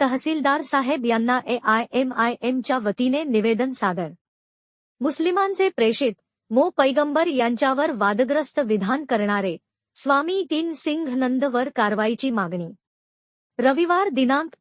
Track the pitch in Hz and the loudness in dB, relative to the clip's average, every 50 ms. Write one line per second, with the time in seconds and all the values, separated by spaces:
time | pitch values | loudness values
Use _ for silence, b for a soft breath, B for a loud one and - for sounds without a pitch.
0 | 277 240 262 262 - 311 320 311 262 277 277 302 302 - 294 277 254 254 302 277 | 0 0 0 -2 -2 -2 -2 0 0 0 0 0 -2 -2 -2 0 0 0 -2 0
1 | 233 233 226 226 226 240 247 254 - - 247 233 - 214 220 226 - - - 247 | 0 0 0 2 2 0 0 -2 -2 -4 -4 -2 0 2 2 2 0 -2 -2 -2
2 | 269 254 - - 226 240 240 - - 247 254 262 220 - 262 247 208 208 - - | -2 0 0 0 0 0 -2 -2 -2 -2 -2 -2 -2 -2 -2 0 0 -2 -2 0
3 | 247 254 262 294 320 285 226 214 202 233 226 214 254 269 254 - 220 190 175 185 | 0 0 0 0 0 0 0 2 2 2 2 0 0 -2 -2 -2 -2 -2 -2 -4
4 | 170 151 170 - _ _ _ _ _ _ _ _ _ _ _ _ _ _ _ - | -6 -8 -10 -16 _ _ _ _ _ _ _ _ _ _ _ _ _ _ _ -4
5 | 240 311 294 - 320 359 359 392 392 392 392 - 381 381 - - 226 220 226 - | -2 -2 0 0 0 0 2 2 0 0 2 2 0 0 2 2 2 2 2 2
6 | 285 233 190 - _ _ _ _ _ - 220 254 311 359 - - 269 277 254 294 | 0 -2 -2 -6 _ _ _ _ _ 0 2 2 2 4 2 2 2 4 2 2
7 | 294 294 277 311 339 349 277 254 233 240 240 220 285 262 262 269 302 320 277 202 | 0 2 2 0 0 2 0 0 0 0 0 0 0 0 2 2 0 0 0 0
8 | 208 202 208 214 262 233 285 302 285 - - 294 269 214 220 196 190 196 254 294 | 0 0 2 2 0 2 0 0 -2 -2 -2 -2 0 0 0 0 0 -2 -2 -4
9 | 302 - 247 208 208 202 208 202 196 185 165 - _ _ _ _ _ _ - - | -2 -2 -2 0 0 0 0 0 -2 -4 -4 -8 _ _ _ _ _ _ -14 -4
10 | - 269 277 277 302 339 381 392 359 - 311 311 330 330 311 - - 311 294 320 | 0 2 2 2 2 0 -2 -4 -2 -2 -2 -2 -2 -4 -6 -4 -4 -4 -2 -2
11 | 330 269 247 262 262 247 254 262 277 277 240 240 254 247 - 254 214 208 208 208 | -2 -2 -2 -2 0 0 0 0 0 0 0 -2 -2 -2 -2 -2 0 0 0 0
12 | 214 220 233 - 262 269 233 208 185 165 180 175 170 165 208 - _ _ _ _ | 0 -2 -2 -2 -2 -2 -2 -2 -2 -4 -4 -6 -8 -10 -12 -18 _ _ _ _
13 | _ _ _ _ _ _ _ _ _ _ _ - 240 262 269 311 349 339 349 370 | _ _ _ _ _ _ _ _ _ _ _ 0 2 2 4 2 2 2 2 2
14 | 403 392 262 262 262 240 269 294 320 320 - - | 2 2 2 2 2 2 2 0 -2 -4 -8 -2